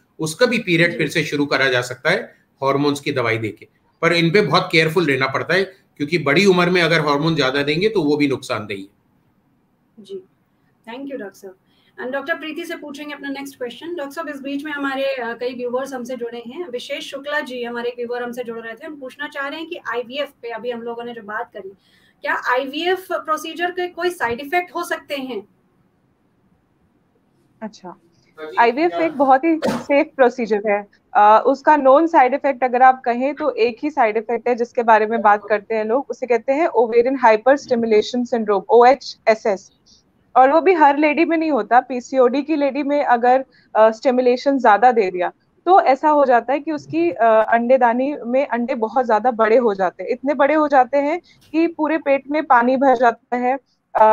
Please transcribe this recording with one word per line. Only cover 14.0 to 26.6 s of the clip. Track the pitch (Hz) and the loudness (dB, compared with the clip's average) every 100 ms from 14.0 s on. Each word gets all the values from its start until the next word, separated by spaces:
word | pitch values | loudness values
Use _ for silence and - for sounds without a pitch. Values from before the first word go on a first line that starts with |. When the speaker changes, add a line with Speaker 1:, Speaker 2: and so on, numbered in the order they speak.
| 277 | -10
Speaker 2:
साहब, | 302 302 | -10 -10
इस | 285 | -10
बीच | 269 285 | -8 -8
में | 302 | -8
हमारे, | 285 277 262 | -8 -6 -4
अ, | 269 269 233 233 | -6 -6 -8 -8
कई | 247 | -8
viewers | 247 247 247 277 | -8 -6 -6 -6
हमसे | 262 240 254 | -10 -10 -10
जुड़े | 233 240 233 | -10 -12 -14
हैं। | 277 349 | -12 -10
विशेष | 247 262 294 302 | -12 -10 -10 -10
शुक्ला | 285 285 302 | -12 -6 -6
जी, | 247 247 | -6 -8
हमारे | 240 240 240 | -8 -8 -8
एक | 247 | -8
viewer | 233 240 | -8 -8
हमसे | 240 240 | -8 -10
जुड़ | 226 226 | -10 -12
रहे | 226 | -12
थे, | 226 320 | -14 -16
हम | 294 | -14
पूछना | 262 262 294 | -16 -12 -12
चाह | 294 277 | -8 -8
रहे | 311 | -10
हैं | 330 | -12
कि | 339 - | -12 -8
आईवीएफ़ | 240 233 269 277 _ | -8 -8 -8 -10 _
पे | 233 | -12
अभी | 226 240 | -10 -8
हम | 233 | -8
लोगों | 233 233 | -10 -10
ने | 240 | -12
जो | 233 | -14
बात | 202 214 240 | -10 -10 -10
करी, | 208 190 196 _ _ _ _ | -14 -18 -20 _ _ _ _
क्या | 285 330 - | -6 -4 -2
आईवीएफ़ | 254 269 294 349 370 - | -4 -4 -4 -2 -2 -4
procedure | 320 311 311 330 311 349 | -6 -4 -6 -6 -6 -6
के | 349 359 | -4 -8
कोई | 330 349 | -4 -6
side | 349 233 240 | -4 -6 -6
effect | 285 359 349 | -4 -4 -4
हो | 339 | -8
सकते | 330 320 - | -6 -8 -8
हैं? | 277 262 214 - _ _ _ _ _ _ _ _ _ _ _ | -10 -8 -10 -12 _ _ _ _ _ _ _ _ _ _ _